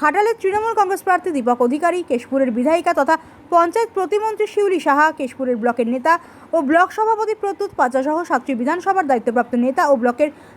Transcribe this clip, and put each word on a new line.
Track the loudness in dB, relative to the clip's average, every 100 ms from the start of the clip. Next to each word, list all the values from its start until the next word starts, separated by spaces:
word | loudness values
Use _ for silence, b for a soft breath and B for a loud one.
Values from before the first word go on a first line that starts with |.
ঘাটালের | 0 2 0 0
তৃণমূল | -2 -2 0
কংগ্রেস | 0 0 0
প্রার্থী | 0 0 0
দীপক | -2 0 0
অধিকারী, | 0 0 0 -2 -2
কেশপুরের | -6 -2 0 0
বিধায়িকা | 0 0 2 0
তথা | 0 0 0 B B 0
পঞ্চায়েত | 2 2 0 -2
প্রতিমন্ত্রী | -2 -2 -2 -2 -4 -4
শিউলি | 0 0 0
সাহা, | 2 2 2
কেশপুরের | 0 -8 -4 -4 -2
ব্লকের | -2 0 -2
নেতা | 0 0 0 B B B
ও | -2
ব্লক | 2 2 2
সভাপতি | 0 0 0 -2 -4
প্রত্যুৎ | -6 -6 -6 -2
পাচা | 0 0
সহ | -2 -4
সাতটি | -2 -2 -2 -4
বিধানসভার | -2 -2 -2 0 0
দায়িত্বপ্রাপ্ত | 0 0 -2 0 0
নেতা | 0 0 2
ও | 2
ব্লকের | 2 0 -2 B B